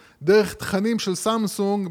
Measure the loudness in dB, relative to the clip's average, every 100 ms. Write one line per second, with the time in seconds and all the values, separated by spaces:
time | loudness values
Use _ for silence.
0 | -16 _ 4 4 4 -4 -4 0 0 0
1 | -2 -2 -2 0 -2 -2 0 0 -2